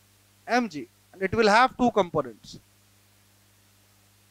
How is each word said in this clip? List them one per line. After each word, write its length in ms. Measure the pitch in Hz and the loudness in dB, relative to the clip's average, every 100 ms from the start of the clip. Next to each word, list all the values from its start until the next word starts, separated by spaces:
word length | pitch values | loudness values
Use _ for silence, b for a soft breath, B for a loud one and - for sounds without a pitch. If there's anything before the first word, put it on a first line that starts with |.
| _ _ _ _ - | _ _ _ _ -4
एम 200 | 240 226 | -4 -2
जी, 200 | 147 - _ _ | -10 -16 _ _
and 100 | 180 | -8
it 140 | 190 220 | -4 0
will 120 | 214 | 4
have 280 | 220 262 - | 4 2 0
two 140 | 240 | -2
components। 680 | 208 175 156 127 101 - - _ _ _ _ _ _ _ _ _ _ _ _ _ _ _ _ _ | 0 -2 -2 -6 -10 -20 -20 _ _ _ _ _ _ _ _ _ _ _ _ _ _ _ _ _